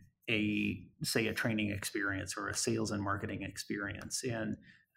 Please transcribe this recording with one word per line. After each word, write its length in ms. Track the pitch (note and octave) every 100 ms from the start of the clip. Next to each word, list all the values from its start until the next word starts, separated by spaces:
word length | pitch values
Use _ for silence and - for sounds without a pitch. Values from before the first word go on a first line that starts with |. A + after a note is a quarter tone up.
| - _ -
a, 560 | G#2+ G#2 G#2 G#2 G2+ - -
say, 260 | D3+ B2 G#2+
a 60 |
training 380 | G#2+ A#2+ G#2+ G#2
experience 640 | G2 - G#2 G2+ F#2+ F#2+ -
or 140 | G2+
a 40 |
sales 380 | - - A2 G#2
and 100 | G2+
marketing 420 | G2+ G2 G#2 G2
experience. 760 | G2 - - G#2 G2+ G2+ - - C3
And 320 | A2+ G#2+ G#2+ - - _